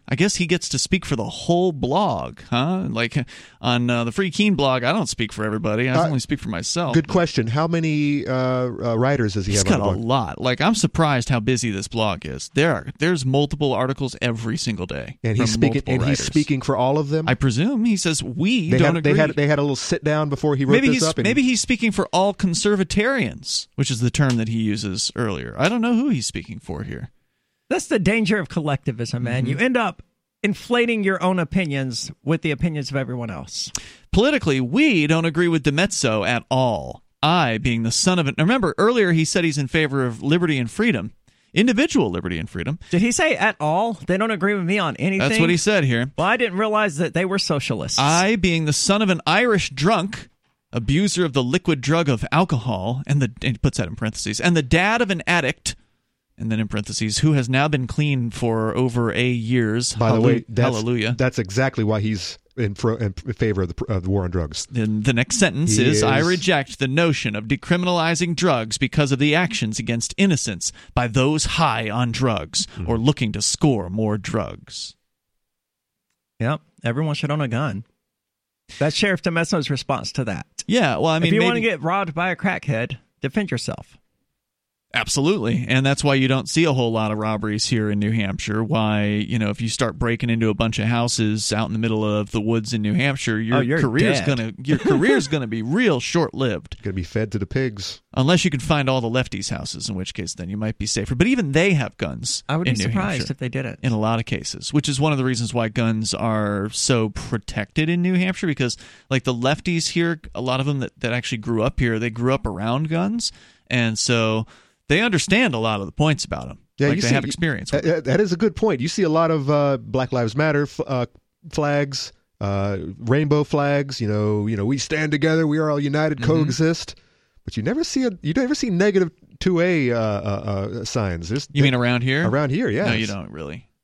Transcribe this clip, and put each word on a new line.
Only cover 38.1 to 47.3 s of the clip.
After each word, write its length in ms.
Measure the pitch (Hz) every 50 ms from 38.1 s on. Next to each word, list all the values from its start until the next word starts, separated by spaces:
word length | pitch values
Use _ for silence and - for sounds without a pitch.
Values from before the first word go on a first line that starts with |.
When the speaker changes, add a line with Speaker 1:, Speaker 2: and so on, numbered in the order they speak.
| 180 175
Speaker 1:
of 80 | 147
an, 80 | 139 -
remember, 380 | - 156 190 254 262 196 156 -
earlier 360 | - 196 226 254 233 202 175 165
he 100 | 160 160
said 180 | - - 190 170
he's 120 | 165 135
in 100 | 147 139
favor 380 | - - 160 156 135 139 139 127
of 160 | 123 113 113
liberty 380 | - 143 160 175 175 160 147 131
and 100 | 120 110
freedom, 440 | - - 226 240 151 101 92 113 - _ _ _ _ _ _ _ -
individual 580 | 170 226 254 226 220 302 330 - 254 139 98
liberty 260 | 87 85 - 87 87
and 120 | 80 - -
freedom. 280 | - 90 82 - 160 - - -
Speaker 3:
Did 100 | 180 175
he 100 | 220 240 226
say 200 | - 330 311 -
"at 200 | - 202 214 - -
all"? 340 | 151 151 160 185 226 233 208 - -
They 120 | - 180
don't 120 | 190 220 226
agree 240 | 214 165 190 202 208
with 120 | 196 175
me 120 | 165 202
on 200 | 208 180 147 110
anything? 320 | - 135 190 190 190 127 143
Speaker 1:
That's 100 | 220 165
what 100 | 165 165
he 80 | 175
said 280 | 165 - 208 208 185 147
here. 260 | 127 117 117 123 135 -
Speaker 3:
Well, 100 | - 165
I 80 | 196 233
didn't 240 | 247 247 208 180 196
realize 380 | 220 214 214 214 214 196 143
that 160 | 147 170 - -
they 100 | 165 190
were 140 | 180